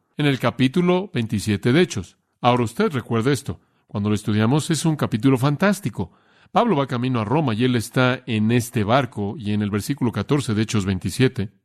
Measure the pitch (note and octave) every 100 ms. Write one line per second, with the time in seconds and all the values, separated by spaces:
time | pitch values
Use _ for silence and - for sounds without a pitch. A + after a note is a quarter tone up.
0 | _ - D3 C3 B2 - C3 C3 F3+ F3+
1 | G3+ - A2+ G#2+ G#2 G2+ A#2+ C#3 F3+ A2
2 | E2+ _ _ _ B2 B2 A#2 - G#3+ C3+
3 | - A#2 A#2 C#3+ - - _ _ _ G#2+
4 | G#2 G#2 - G#2+ A2 D3 C#3+ D#3 D#3+ D3+
5 | - A2 C3+ C3 C#3 C#3+ G3 G3 B2 -
6 | F2+ _ _ _ _ F#3 A#3 D3+ C3+ B2
7 | B2+ B2 G#2 C#3 C#3+ G#2+ B2+ B2 - C3+
8 | B2+ B2+ - A2 G#2+ A#2+ A2+ A#2 G2+ C3
9 | B2+ - G2+ A#2+ G#2 G#2 G#2 G#2 G2 C#3
10 | B2 G#2 G2 C#3+ A#2+ G#2 A2 G#2+ F#2+ F#2
11 | G2 - C3 - G2 _